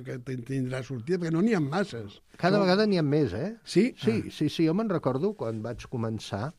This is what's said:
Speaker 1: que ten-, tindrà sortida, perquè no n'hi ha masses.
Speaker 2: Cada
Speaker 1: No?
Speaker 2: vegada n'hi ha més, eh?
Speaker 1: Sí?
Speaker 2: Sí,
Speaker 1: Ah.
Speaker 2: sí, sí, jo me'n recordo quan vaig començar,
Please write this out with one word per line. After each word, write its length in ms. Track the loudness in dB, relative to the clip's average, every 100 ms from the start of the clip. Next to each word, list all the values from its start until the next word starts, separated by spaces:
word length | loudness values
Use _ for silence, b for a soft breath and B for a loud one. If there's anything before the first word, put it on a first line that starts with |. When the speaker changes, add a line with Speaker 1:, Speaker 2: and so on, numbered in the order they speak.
Speaker 1:
que 140 | -8 -10
ten-, 240 | -8 -8
tindrà 380 | -4 -4 -2 -4
sortida, 340 | -6 -6 -2 -2
perquè 140 | 0
no 80 | 2
n'hi 120 | 4 2
ha 40 |
masses. 600 | 0 -2 -4 -6 -12 -16 _ -2
Speaker 2:
Cada 220 | 2 4
Speaker 1:
No? 40 |
Speaker 2:
vegada 200 | 4 4 4
n'hi 120 | 4
ha 40 |
més, 300 | 4 4 2
eh? 240 | 0 -6 -8
Speaker 1:
Sí? 300 | 0 2 2 2
Speaker 2:
Sí, 240 | 0 0 -4
Speaker 1:
Ah. 40 |
Speaker 2:
sí, 180 | -2 -2
sí, 180 | 2 2
jo 80 |
me'n 140 | 2 0
recordo 440 | 0 0 0 0
quan 260 | -2 -6 -4
vaig 260 | -6 -10 -8
començar, 640 | -4 -4 -4 -6 -6 -6